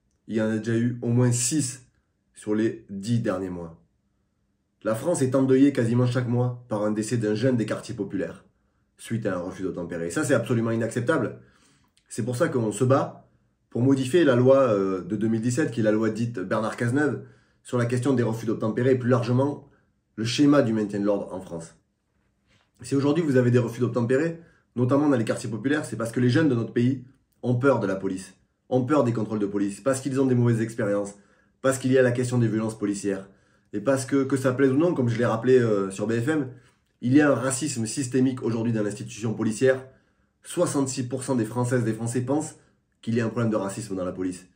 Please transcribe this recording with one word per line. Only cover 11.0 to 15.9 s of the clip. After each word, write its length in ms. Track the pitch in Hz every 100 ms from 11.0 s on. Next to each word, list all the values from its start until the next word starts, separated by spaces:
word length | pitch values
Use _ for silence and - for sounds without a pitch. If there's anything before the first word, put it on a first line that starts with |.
| 120 160 120 - - _ _ _ _ _ _
C'est 160 | -
pour 120 | 107 120
ça 120 | 170
qu'on 240 | 127 110
se 120 | 104
bat 440 | 123 135 175 - _ _ _ _ _
pour 120 | 117
modifier 420 | 135 135 127 175
la 120 | 147 120
loi, 220 | 127 135
euh, 440 | 127 101 95 95
de 140 | 87 104
deux 120 | 110
mille 140 | 113
dix-sept, 300 | 123 123 147
qui 80 | -
est 40 |
la 80 | 110